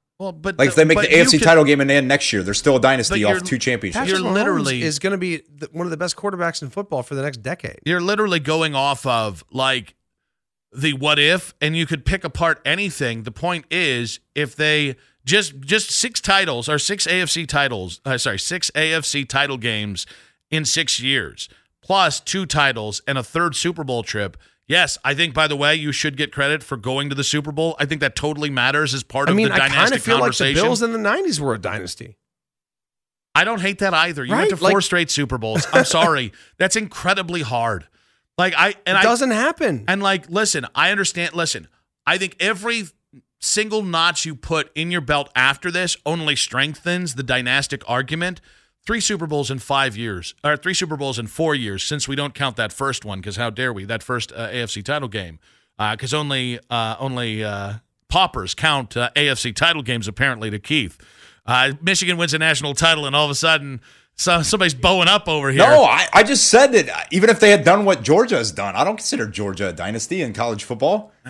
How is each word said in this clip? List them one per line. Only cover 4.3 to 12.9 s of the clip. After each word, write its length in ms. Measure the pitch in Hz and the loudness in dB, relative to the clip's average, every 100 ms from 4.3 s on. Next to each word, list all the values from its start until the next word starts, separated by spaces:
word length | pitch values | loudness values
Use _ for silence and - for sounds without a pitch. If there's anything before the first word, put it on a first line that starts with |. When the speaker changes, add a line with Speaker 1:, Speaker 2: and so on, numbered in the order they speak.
Speaker 3:
Mahomes 20 | |
Speaker 1:
literally 480 | 196 - - 139 127 | 0 2 0 -2 -2
Speaker 3:
is 160 | 160 143 | -4 -2
gonna 180 | 190 190 | -4 -2
be 220 | 180 160 - 147 | -4 -6 -10 -16
the, 140 | 151 | -12
one 140 | 160 175 | -8 -6
of 60 | |
the 60 | 156 | -4
best 180 | 175 - | -6 -4
quarterbacks 460 | 202 180 170 - | -6 -4 -4 -4
in 60 | 139 | -8
football 320 | 202 202 139 | -8 -6 -6
for 100 | - 139 | -6 -6
the 60 | |
next 160 | 143 123 | -6 -8
decade. 420 | 127 180 82 - 156 | -10 -8 -10 -8 -4
Speaker 1:
You're 160 | 175 | -2
literally 380 | 180 208 214 170 | 0 0 0 0
going 340 | 139 160 160 139 | 0 0 0 0
off 300 | 139 131 131 | 0 0 0
of, 380 | 117 107 87 - | 0 -2 -6 -10
like, 440 | 131 135 127 98 _ _ _ _ _ _ _ _ 127 | -2 0 -2 -6 _ _ _ _ _ _ _ _ -4
the 180 | 151 | -2
what 260 | 131 147 147 | 0 0 4
if, 340 | 147 180 - - | 4 2 -2 -6
and 140 | 151 165 | -4 -2
you 80 | 160 | -4
could 180 | 156 - | -2 -2
pick 180 | 190 | -2
apart 360 | 160 - 170 151 139 | -4 -2 0 0 -2
anything. 580 | 175 202 | -2 -4